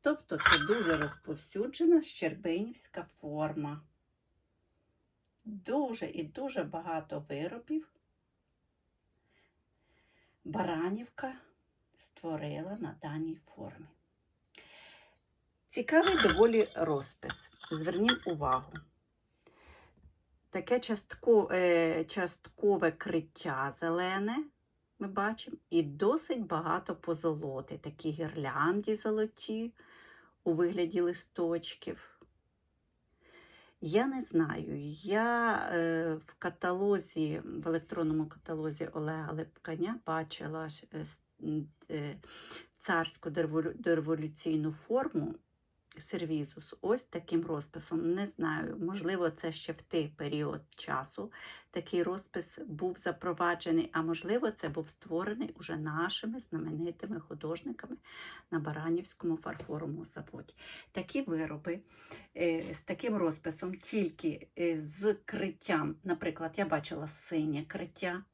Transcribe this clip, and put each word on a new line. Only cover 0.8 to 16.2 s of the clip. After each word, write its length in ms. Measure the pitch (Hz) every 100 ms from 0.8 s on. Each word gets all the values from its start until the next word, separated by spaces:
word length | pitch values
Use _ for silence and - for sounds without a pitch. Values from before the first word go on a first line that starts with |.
| 180 156
розповсюджена 1040 | 147 - - 147 - 196 247 - 330 330
щербинівська 1040 | 302 - 165 190 175 165 220 247 - - -
форма. 680 | - 156 151 156 151 147 151 - _ _ _ _ _ _ _ _ _ _ _ _ _ _ _
Дуже 640 | 220 208 180 262 277 226 165
і 160 | -
дуже 400 | 156 - 269 247
багато 640 | 151 165 175 160 156 151 147
виробів 640 | 139 170 233 - 311 - _ _ _ _ _ _ _ _ _ _ _ _ _ _ _ _ _ _ _ _ _ _ _ _ _
Баранівка 920 | - 156 185 160 170 208 240 - 262 262 - _ _ _ _ _
створила 800 | - - 170 156 151 147 175 208
на 160 | 196 -
даній 360 | 147 151 160 160 _
формі. 320 | - 104 - - _ _ _ _ _ _ - - - - - - _ _ _ _ _ _
Цікавий 540 | - 240 311 359 370